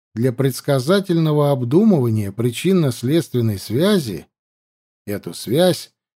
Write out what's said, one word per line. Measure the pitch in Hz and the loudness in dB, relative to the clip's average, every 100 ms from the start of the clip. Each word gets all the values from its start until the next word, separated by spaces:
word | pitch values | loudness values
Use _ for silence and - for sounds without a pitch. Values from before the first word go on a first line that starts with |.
| _ | _
для | 107 127 | -4 -2
предсказательного | 117 135 123 - 135 127 202 196 170 160 147 143 | 0 -2 -2 -2 -2 2 0 0 0 0 2 2
обдумывания | 135 120 156 226 170 120 110 98 | 0 0 2 4 4 2 0 -2
причинно-следственной | 95 120 120 170 190 147 120 120 165 - 123 113 98 | -2 -4 -2 0 2 2 -2 0 0 0 -2 -2 -2
связи, | - 113 185 208 123 85 - _ _ _ _ _ _ _ - | -4 0 2 2 -2 -8 -12 _ _ _ _ _ _ _ -8
эту | 101 - | -8 -8
связь | 82 - 135 180 156 - _ _ _ | -12 -4 0 0 0 -6 _ _ _